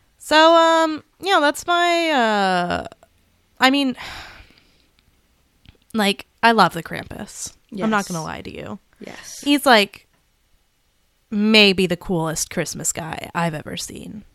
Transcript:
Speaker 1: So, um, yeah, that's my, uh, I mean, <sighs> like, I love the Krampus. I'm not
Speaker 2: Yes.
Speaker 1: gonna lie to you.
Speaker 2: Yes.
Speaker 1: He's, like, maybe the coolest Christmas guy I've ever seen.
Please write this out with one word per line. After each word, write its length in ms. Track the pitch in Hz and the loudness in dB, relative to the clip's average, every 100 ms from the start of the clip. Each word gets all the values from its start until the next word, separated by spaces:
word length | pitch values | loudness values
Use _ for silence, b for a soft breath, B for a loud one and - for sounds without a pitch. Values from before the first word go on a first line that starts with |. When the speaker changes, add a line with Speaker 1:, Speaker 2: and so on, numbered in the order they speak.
| _ _ | _ _
Speaker 1:
So, 360 | - 302 320 330 | 0 4 6 6
um, 480 | 330 330 320 311 - _ | 6 4 2 -2 -12 _
yeah, 180 | 359 370 | -2 2
that's 260 | 294 302 - | 2 0 -2
my, 420 | 349 349 339 330 | 0 2 0 0
uh, 760 | 285 226 208 190 180 175 85 - - _ _ _ _ _ - | 0 0 0 0 0 -2 -4 -8 -16 _ _ _ _ _ 0
I 100 | 254 | 2
mean, 240 | 277 269 247 | 2 -2 -6
<sighs> 1900 | - - - - - _ _ _ _ _ _ _ _ _ _ _ - _ _ | -12 -16 -18 -20 -20 _ _ _ _ _ _ _ _ _ _ _ -20 _ _
like, 340 | 220 202 202 - _ | -2 0 -2 -8 _
I 100 | 226 | 2
love 220 | 220 175 | 4 4
the 80 | 165 | 2
Krampus. 720 | - - - - 202 - - - _ | -8 -12 -12 -14 -14 -14 -14 -16 _
I'm 180 | 214 220 | -6 -2
not 80 | 214 | -2
Speaker 2:
Yes. 100 | 196 | -2
Speaker 1:
gonna 140 | 175 | -6
lie 180 | 156 - | -8 -10
to 80 | - | -12
you. 240 | - - 208 _ _ | -14 -14 -16 _ _
Speaker 2:
Yes. 400 | - - - - | -18 -18 -18 -8
Speaker 1:
He's, 240 | 285 285 - | -2 2 4
like, 400 | 214 196 - _ _ _ _ _ _ _ _ _ _ _ _ _ | 4 4 -4 _ _ _ _ _ _ _ _ _ _ _ _ _
maybe 560 | 208 214 220 202 185 185 | 0 4 6 6 4 0
the 100 | 175 | -2
coolest 540 | - 175 160 156 - | -4 -2 -2 -4 -6
Christmas 420 | - 156 143 - | -6 -6 -6 -8
guy 380 | - 160 - - | -8 -8 -10 -8
I've 200 | 170 170 | -4 -4
ever 220 | 151 - 170 | -4 -10 -10
seen. 480 | - - - 214 - | -10 -12 -14 -16 -18